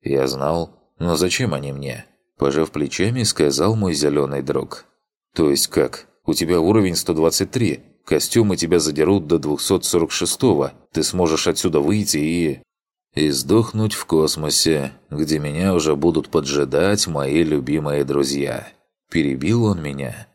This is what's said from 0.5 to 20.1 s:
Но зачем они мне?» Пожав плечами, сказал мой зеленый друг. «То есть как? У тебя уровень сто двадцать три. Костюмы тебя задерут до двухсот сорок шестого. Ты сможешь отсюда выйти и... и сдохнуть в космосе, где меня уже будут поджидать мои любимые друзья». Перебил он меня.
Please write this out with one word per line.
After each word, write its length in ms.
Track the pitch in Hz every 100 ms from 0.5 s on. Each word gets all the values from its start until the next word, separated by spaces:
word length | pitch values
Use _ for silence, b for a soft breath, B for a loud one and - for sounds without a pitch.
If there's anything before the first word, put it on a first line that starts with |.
| 85 82 _ _ _
Но 160 | 85 82
зачем 360 | 90 - 123
они 200 | 76 69
мне?» 340 | 69 67 58 - _ _ _
Пожав 320 | 69 71 80
плечами, 540 | 73 71 - 95 123
сказал 500 | 110 - 76 67 90
мой 200 | 110 98
зеленый 480 | 73 73 73 69 69
друг. 420 | 67 71 65 - - _ _ _ _
«То 160 | - 78
есть 160 | 69 -
как? 400 | - 65 - - _
У 100 | -
тебя 260 | 78 82 87
уровень 340 | 82 110 95
сто 200 | 85 -
двадцать 360 | 80 82 - 95
три. 300 | 127 107 69 - _
Костюмы 520 | - 76 - 117 107 87
тебя 220 | 80 87
задерут 480 | 78 73 78 101 78
до 140 | 82
двухсот 440 | 76 73 - 95
сорок 280 | - 87 82
шестого. 600 | - 87 - 131 80 67 - _
Ты 100 | -
сможешь 460 | 76 90 85 78 -
отсюда 320 | 80 92 78
выйти 380 | 71 104 101 76
и... 440 | 76 87 82 67 _ _ _ _ _
и 160 | - 76
сдохнуть 640 | 69 65 107 113 110 110
в 100 | - -
космосе, 840 | 80 78 - 76 73 85 78 69 69 _
где 280 | 76 76 78
меня 360 | 73 76 95
уже 220 | 90 78 71
будут 320 | 82 78 73
поджидать 800 | 80 69 71 69 69 92 104 95
мои 360 | 76 69 76
любимые 640 | 82 76 65 76 73 73
друзья». 640 | 69 71 67 71 69 62 - _ _ _ _
Перебил 540 | 85 71 65 76 117
он 180 | 110 92
меня. 460 | 73 69 67